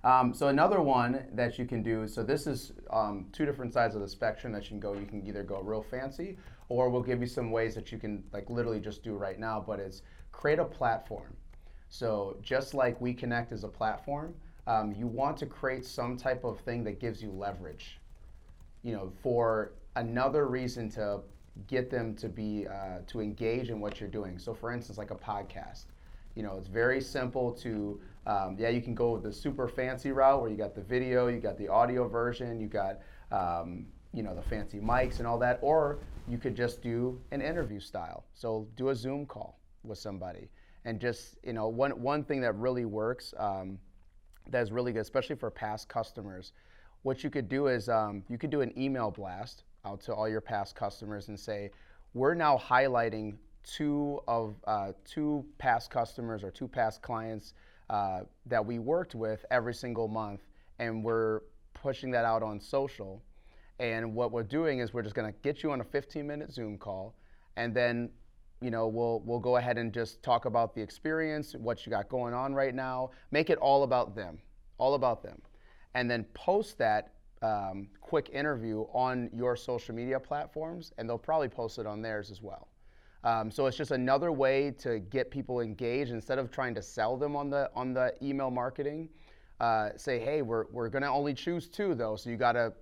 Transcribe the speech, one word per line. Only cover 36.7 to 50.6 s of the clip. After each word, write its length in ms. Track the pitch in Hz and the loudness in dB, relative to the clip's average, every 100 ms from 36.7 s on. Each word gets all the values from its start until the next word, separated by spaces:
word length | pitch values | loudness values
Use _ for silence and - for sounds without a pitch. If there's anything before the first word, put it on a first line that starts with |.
| - | 0
do 380 | 120 117 123 127 - | -2 0 0 -2 -6
an 100 | 143 | -4
interview 380 | 143 170 123 101 | -2 0 -2 -4
style. 460 | - 101 82 80 - | -6 -8 -6 -10 -14
So 340 | - 117 110 107 110 | -8 -2 -2 -4 -2
do 140 | 131 | 0
a 60 | 131 | 0
Zoom 300 | 123 143 139 | -2 -4 -6
call 340 | 107 110 - - - | -10 -12 -14 -20 -18
with 140 | 113 101 | -12 -8
somebody. 520 | 107 98 90 90 - - - - | -8 -6 -8 -10 -16 -20 -20 -12
And 160 | 117 110 | -6 -2
just, 380 | 120 113 - - | -2 -2 -10 -12
you 100 | - | -6
know, 140 | 113 110 | -2 0
one, 220 | 117 139 120 | 2 2 2
one 220 | 123 147 | 0 0
thing 180 | 147 139 | 0 0
that 120 | 120 101 | 2 2
really 300 | 123 123 113 | 2 2 0
works, 480 | 107 110 123 - - | 0 0 -2 -8 -2
um, 420 | 104 98 95 98 - - - - - - - | -2 -2 -6 -10 -14 -20 -20 -20 -20 -20 -2
that 120 | 123 | 0
is 100 | 113 | 0
really 200 | 120 123 | 0 0
good, 80 | 110 | 0
especially 340 | 104 135 127 143 | 0 0 0 -4
for 120 | 113 | -4
past 380 | - 107 107 - | -4 -4 -4 -4
customers, 640 | 117 113 - 101 92 92 - - - - - | -4 -4 -8 -10 -12 -14 -20 -20 -20 -20 -4
what 200 | 131 131 | -2 0
you 60 | 147 | 0
could 180 | 143 107 | -2 0
do 200 | 135 143 | 2 4
is, 200 | 123 107 | 4 4
um, 340 | 113 107 104 95 | 2 2 -2 -8
you 80 | 120 | -6
could 120 | 156 | 0
do 120 | 147 | 2
an 160 | 120 - | 0 0
email 320 | 135 131 110 | 0 2 -2
blast 540 | 90 95 90 123 - - - | -4 -8 -8 -10 -12 -20 -14
out 180 | 104 101 | -10 -10
to 120 | - | -6
all 140 | 104 110 | -2 0
your 140 | 110 | 0
past 340 | - 107 | -2 -2